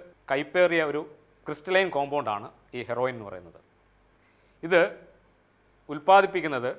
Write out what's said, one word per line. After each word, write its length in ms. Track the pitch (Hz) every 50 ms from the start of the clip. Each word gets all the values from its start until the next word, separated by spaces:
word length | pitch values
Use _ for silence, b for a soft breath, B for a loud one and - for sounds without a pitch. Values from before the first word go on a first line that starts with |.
| - - - _ _ -
കയ്പേറിയ 520 | 139 139 147 147 - 180 180 175 170 165 156 147
ഒരു 100 | 143 147 160 - - - _ _ _ _ _
ക്രിസ്റ്റലൈൻ 420 | - 151 147 - 185 185 185 190 180 156
compound 340 | 139 143 139 139 143 131 113 104
ആണ് 140 | 101 113 - - _ _ _ - 123
ഈ 20 | 113 98
ഹെറോയിൻ 260 | 120 120 127 131 127
എന്ന് 100 | 117 107 98
പറയുന്നത്. 320 | 92 90 87 85 78 - _ _ _ _ _ _ _ _ _ _ b b b b b b b b b b - 165
ഇത് 140 | 185 170 175 208 - - - - _ _ _ _ _ _ _ _ _ _ _ _ _ _ _ - 147
ഉൽപ്പാദിപ്പിക്കുന്നത് 720 | 151 147 175 190 196 196 190 - 185 156 156 143 127 117 127 -